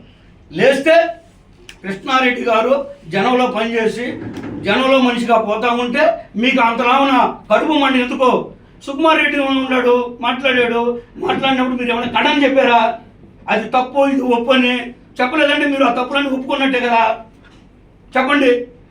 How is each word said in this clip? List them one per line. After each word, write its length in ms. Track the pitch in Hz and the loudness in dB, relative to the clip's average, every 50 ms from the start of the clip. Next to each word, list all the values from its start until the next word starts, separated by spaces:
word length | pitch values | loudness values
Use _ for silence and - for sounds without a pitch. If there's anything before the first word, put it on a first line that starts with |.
| - - - _ - - - - - - | -20 -20 -20 _ -20 -20 -20 -20 -20 -12
లేస్తే 560 | 147 170 214 269 277 269 - 320 320 339 339 339 - - - - _ _ _ _ - _ - - - - | -4 2 2 2 2 2 2 4 4 4 4 2 -4 -12 -20 -20 _ _ _ _ -20 _ -20 -20 -20 -14
కృష్ణారెడ్డి 600 | - 190 196 - - 277 262 262 262 247 233 - | -10 -10 -10 -10 -4 -2 0 2 2 2 0 0
గారు 440 | - 240 220 220 226 254 277 285 - - - - - 160 | -2 0 0 2 2 2 0 0 -2 -8 -14 -18 -14 -6
జనంలో 380 | 165 196 202 247 247 247 254 | -4 0 0 2 2 2 2
పనిచేసి 640 | 220 185 214 226 226 233 226 220 208 185 220 247 - - - - - - - - - - - - | 0 0 -2 -4 -2 -2 0 -2 -2 -2 -4 -6 -8 -8 -8 -12 -12 -12 -12 -12 -12 -12 -6 -2
జనంలో 340 | 190 208 247 262 262 269 262 | -2 0 2 2 2 4 4
మనిషిగా 380 | 247 247 233 233 - 233 233 220 | 2 2 0 -2 0 2 2 2
పోతా 300 | - 208 214 220 240 247 | 2 0 -2 -2 0 -2
ఉంటే 560 | 240 240 247 240 240 294 311 480 679 - - - - | 0 -2 -2 -2 0 2 2 2 0 -2 -10 -10 -6
మీకు 240 | 202 233 262 262 254 | -2 0 0 2 2
అంతలావున 720 | 233 233 233 240 247 240 262 277 277 277 262 240 - - - - - - | 2 2 0 0 0 2 2 2 2 2 2 2 2 0 -2 -8 -2 0
కడుపు 200 | 214 233 269 311 | 0 0 2 0
మండి 260 | 311 294 277 277 262 247 | 0 2 2 2 2 0
ఎందుకో? 520 | 247 247 269 - 262 240 208 - - - - - - - - - - | 0 -2 -2 0 2 2 2 0 -2 -8 -14 -20 -20 -20 -20 -16 -12
సుకుమార్ 320 | 269 269 277 320 320 311 294 | -10 -4 0 2 2 2 2
రెడ్డి 220 | 294 294 285 285 | 2 0 0 -2
ఉన్నాడు, 800 | 269 269 269 262 262 254 254 254 247 240 247 247 240 240 - - | -2 0 -2 -2 -2 -2 -2 0 2 2 2 2 0 -4 -8 -6
మాట్లాడాడు, 800 | 240 240 247 - - 262 254 247 240 233 233 233 233 240 240 240 - - - | -4 -4 -4 -2 -2 0 0 2 0 0 0 0 -2 -2 -4 -6 -10 -16 -12
మాట్లాడినప్పుడు 600 | - - - 269 269 269 269 262 254 254 254 254 | -8 -4 -4 -2 -2 0 0 0 0 0 -2 -2
మీరు 200 | 247 247 240 226 | -4 -4 -4 -4
ఏమైనా 240 | 233 240 240 - 220 | -4 -4 -2 -2 0
కడని 240 | 247 294 302 285 277 | 0 2 2 2 2
చెప్పారా? 540 | 254 277 269 247 247 233 233 220 233 - - - - - - - - - - - - | 2 2 2 2 4 4 4 2 2 -2 -6 -14 -20 -20 -20 -20 -20 -20 -16 -6 -4
అది 200 | 208 220 220 - | -2 -2 -2 0
తప్పు, 400 | - 254 254 262 - 277 277 277 | -2 -2 -2 0 0 2 2 2
ఇది 120 | 262 269 | 2 0
ఒప్పు 320 | 247 247 240 233 233 269 | 0 0 0 0 2 2
అని 340 | 262 254 247 247 254 247 247 247 | 2 2 2 2 0 -4 -6 -10
చెప్పలేదంటే 800 | - - - - - - 254 254 311 311 294 285 294 302 285 | -14 -18 -20 -18 -6 -4 -4 -2 0 0 2 2 2 0 0
మీరు 180 | 285 277 269 269 | -2 0 0 0
ఆ 180 | 240 - 254 | 0 0 -2
తప్పులన్నీ 280 | 247 254 277 277 277 269 | -4 -2 -2 -2 -2 -2
ఒప్పుకున్నట్టే 500 | 262 262 254 - 277 269 269 269 262 247 | -4 -6 -4 -4 -4 -2 -2 -2 0 -2
కదా. 400 | 240 240 233 226 226 220 220 - - - - - - - - - - - - _ _ _ _ _ _ - - | 0 0 2 2 2 0 -2 -4 -10 -18 -20 -20 -20 -20 -20 -20 -20 -20 -20 _ _ _ _ _ _ -6 -4
చెప్పండి, 500 | 254 254 269 285 285 269 247 240 240 - - - - - - | -2 0 0 0 2 2 2 2 0 -2 -8 -14 -20 -20 -20